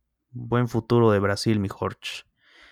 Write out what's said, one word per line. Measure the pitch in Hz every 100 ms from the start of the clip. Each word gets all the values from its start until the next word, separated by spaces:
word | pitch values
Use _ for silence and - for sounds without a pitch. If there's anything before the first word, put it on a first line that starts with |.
| _ _ _
Buen | 123 120 120 120
futuro | 117 - 120 113
de | 101
Brasil, | 98 101 113 107
mi | 98
Jorge. | - 98 - - - - _ _ _ -